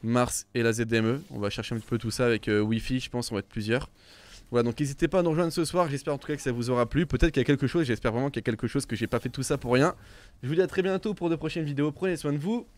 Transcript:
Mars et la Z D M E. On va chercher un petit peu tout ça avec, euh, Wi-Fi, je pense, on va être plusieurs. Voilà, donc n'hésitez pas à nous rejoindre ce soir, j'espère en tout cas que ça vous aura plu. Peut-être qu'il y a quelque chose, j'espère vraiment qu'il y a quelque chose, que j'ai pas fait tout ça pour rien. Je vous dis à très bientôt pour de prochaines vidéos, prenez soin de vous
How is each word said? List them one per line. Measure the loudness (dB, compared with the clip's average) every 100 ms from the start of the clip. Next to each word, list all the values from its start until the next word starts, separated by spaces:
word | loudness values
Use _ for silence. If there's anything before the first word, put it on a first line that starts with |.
Mars | 2 2 2 -2 -6
et | 0
la | 2
Z | 2 2
D | 2
M | 2
E. | 0 -4
On | -4
va | -4
chercher | -4 -6
un | -6
petit | -2
peu | -4
tout | -2
ça | 0
avec, | 2 2 2
euh, | 2
Wi-Fi, | 2 0 0 -4
je | -4
pense, | -6 -4
on |
va | -4
être | -6
plusieurs. | -8 -2 -2 -2 -16 -20 -20 -20 -20 -2
Voilà, | 2
donc | 2 0
n'hésitez | -4 0 0
pas | 2
à |
nous | 2
rejoindre | 2 0
ce | 0 0
soir, | 2 0
j'espère | 0 -4
en | -4
tout | -4
cas |
que | -4
ça | -2
vous | -2 0
aura | 2 2
plu. | 2
Peut-être | 0 4 4
qu'il | 4
y |
a |
quelque | 2 4 2
chose, | 0
j'espère | 0 0 0
vraiment | 0 -2
qu'il | -2
y |
a |
quelque | -2 -2 -2
chose, | -2 -4
que | -4
j'ai | -2
pas | -2
fait | -4
tout | -6
ça | -4 -2
pour | 2
rien. | 4 4 0 -14 -20 -20 -12
Je | -4
vous |
dis | 0
à | 2
très | 2
bientôt | 0 0 -2
pour | -2 -2
de | -2
prochaines | -2 -4 -4
vidéos, | 0 0
prenez | 0 -4 -2
soin | -2
de | -2
vous | -2 -4 -4